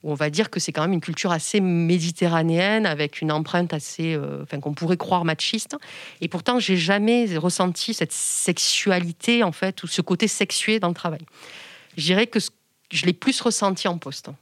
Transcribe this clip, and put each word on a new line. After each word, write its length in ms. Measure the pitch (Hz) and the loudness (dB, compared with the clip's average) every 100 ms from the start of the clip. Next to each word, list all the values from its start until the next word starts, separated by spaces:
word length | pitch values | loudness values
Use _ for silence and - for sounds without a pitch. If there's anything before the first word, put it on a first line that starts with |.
où 100 | 156 | -4
on 20 | |
va 160 | 143 151 | -2 0
dire 180 | 151 214 | 0 0
que 120 | - | -2
c'est 120 | - | -4
quand 80 | 156 | 0
même 140 | 165 | 0
une 80 | 180 | 0
culture 280 | - 156 190 | -2 -4 0
assez 300 | 165 - - | 0 0 0
méditerranéenne, 1300 | 185 170 165 175 165 165 175 165 165 165 190 220 202 | 2 2 4 2 0 0 2 4 4 4 4 2 2
avec 340 | 147 147 - | 0 -2 -2
une 100 | 156 | 0
empreinte 440 | 151 156 175 175 | 0 0 0 0
assez, 400 | 156 - - 165 | -2 -6 -4 -2
euh, 300 | 156 143 143 | -2 -4 -8
enfin, 140 | 147 139 | -8 -6
qu'on 140 | 147 | -6
pourrait 240 | 147 165 180 | -4 0 0
croire 300 | - 180 170 | 0 0 0
machiste. 500 | 156 - 220 - 285 - - - - | -2 -2 -4 -6 -10 -12 -18 -18 -8
Et 60 | 170 | -6
pourtant, 300 | 175 196 247 | -2 0 0
j'ai 200 | 196 185 | 2 2
jamais 580 | 165 202 214 240 226 165 | 4 2 4 4 2 2
ressenti 560 | 175 - 180 170 - | 0 2 0 0 -4
cette 200 | 226 - | -2 -2
sexualité, 1300 | - - - - 170 - - 202 180 175 165 - 240 | -2 -4 -2 -2 0 0 2 2 2 0 -4 2 4
en 100 | 202 | 2
fait, 300 | 151 190 - | 0 -4 -4
ou 40 | 170 | -4
ce 140 | - | -4
côté 260 | - 180 220 | 0 0 0
sexué 540 | - 196 - - 220 | 0 -2 0 0 0
dans 80 | 180 | 0
le 60 | |
travail. 260 | 170 175 151 165 - - - - - - - | -2 -4 -6 -12 -20 -20 -18 -18 -20 -16 -6
Je 60 | |
dirais 240 | 151 185 240 | 2 2 4
que 120 | 220 | 0
ce, 80 | - _ _ _ _ | -2 _ _ _ _
je 140 | 165 | 0
l'ai 80 | 180 | 0
plus 300 | - - 247 | 2 0 2
ressenti 460 | 240 220 202 185 196 | 0 2 0 0 -2
en 100 | 175 | -4
poste. 320 | 139 - - 143 | -8 -12 -14 -18